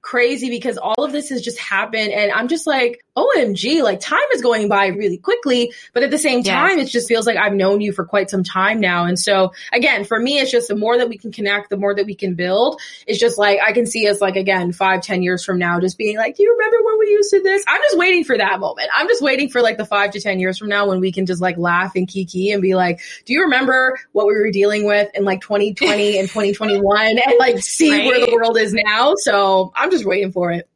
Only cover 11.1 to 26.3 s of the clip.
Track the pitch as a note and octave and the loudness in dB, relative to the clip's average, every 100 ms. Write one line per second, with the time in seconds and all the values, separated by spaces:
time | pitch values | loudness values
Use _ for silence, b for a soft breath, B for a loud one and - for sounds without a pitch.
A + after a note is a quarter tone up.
11.1 | G#3+ A#3 - G3+ G3+ G3+ G3 G3+ G3+ G3+ | -4 -14 -6 -2 -2 -4 -4 -2 -2 -4
12.1 | F#3+ F#3+ F3 F3+ G3 B3+ D#4 B B - | -4 -6 -4 -2 2 0 -2 B B -6
13.1 | G#3+ A#3 A#3 D#4 D4 G#3+ A3 A#3 A#3 G#3 | 0 0 2 2 2 2 0 -2 0 0
14.1 | G3+ G3 F#3+ F#3+ F#3+ F3 F3 F#3+ F#3 F3+ | 0 0 -2 0 0 -2 -2 0 0 -2
15.1 | F#3 F3+ F3+ - F#3 F3 F3 F#3 - G#3+ | -2 -2 -2 -2 -2 0 0 -2 -2 -4
16.1 | G#3+ A3+ - G4+ A#4+ G#4+ A4+ A4 A4 G#4+ | -2 -4 0 2 2 2 2 2 2 2
17.1 | G#4 G4+ G4+ F#4+ G4 G4+ - D5 F4+ F4+ | 2 4 2 2 0 0 0 2 2 2
18.1 | F4+ D#4+ A#3 F#3+ F#3+ F#3+ - D3 B3+ E4 | 2 0 0 0 -2 -4 -6 -4 -2 0
19.1 | A#4+ C#4 C4 C#4 B3 A#3 A3 G#3+ G3+ G3+ | 0 0 0 0 2 0 0 -4 -2 -2
20.1 | G3+ G#3 F#3+ F#3 F#3 G#3+ G3+ G3+ F#3+ F#3 | -4 -4 -2 -2 -4 -4 -2 0 0 -2
21.1 | F#3 F#3+ F3+ F3+ F3 F3 F3 F#3 F#3 F#3 | -2 -4 -2 -2 -2 0 0 0 -4 -4
22.1 | G3 F#3 F3+ G3 G3+ F#3+ F#3 F3+ F3 B | -6 -6 -4 -2 0 0 2 0 -2 B
23.1 | B - C4+ F4+ C4 C4 C4 C4 C4 B | B -4 0 2 2 2 2 0 -2 B
24.1 | - G#3 G#3+ G#3+ F#3+ G3+ G#3 G#3 G#3 G#3 | 0 0 2 0 2 0 2 0 2 0
25.1 | G3 G3 F#3+ - G3+ G#3 F#3+ D#4 G#3 G#3 | -2 -2 -2 -2 -2 -2 0 0 2 0
26.1 | G#3 F#3+ | 0 -2